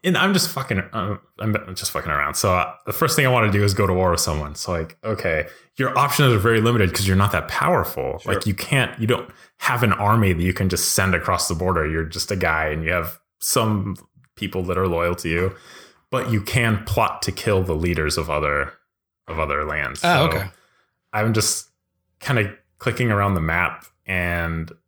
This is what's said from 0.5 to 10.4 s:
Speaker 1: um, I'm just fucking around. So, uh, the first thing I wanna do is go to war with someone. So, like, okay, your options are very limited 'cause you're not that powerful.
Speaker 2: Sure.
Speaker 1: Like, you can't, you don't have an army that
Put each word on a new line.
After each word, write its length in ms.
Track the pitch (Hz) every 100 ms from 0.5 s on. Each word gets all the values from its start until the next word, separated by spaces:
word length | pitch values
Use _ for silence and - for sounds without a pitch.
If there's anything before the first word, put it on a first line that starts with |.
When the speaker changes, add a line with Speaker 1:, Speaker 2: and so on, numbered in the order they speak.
| - 131 98 -
Speaker 1:
um, 260 | 110 98 101 _ -
I'm 360 | 107 107 - 92
just 160 | -
fucking 200 | - -
around. 240 | 73 73 -
So, 180 | 104
uh, 200 | 90 - - -
the 80 |
first 220 | - 165 -
thing 100 | 131
I 40 |
wanna 220 | 127 107
do 120 | 101
is 100 | 101
go 140 | 95 98
to 60 |
war 180 | 90 92
with 80 | 82
someone. 360 | - 76 73 76
So, 160 | -
like, 260 | 85 80 -
okay, 440 | 110 104 90 78 - - _ -
your 200 | 131 -
options 360 | 139 - 139
are 40 | 113
very 240 | 110 113
limited 320 | 110 120 92
'cause 140 | - 98
you're 100 | 95
not 140 | 101
that 140 | 82 -
powerful. 720 | - 107 - - - 65 -
Speaker 2:
Sure. 140 | -
Speaker 1:
Like, 120 | 98 107
you 80 |
can't, 440 | 95 - 143 117 -
you 80 | 110
don't 220 | 120 - - - _
have 260 | - 120
an 100 | 117
army 400 | 92 101 113 101
that 80 | 85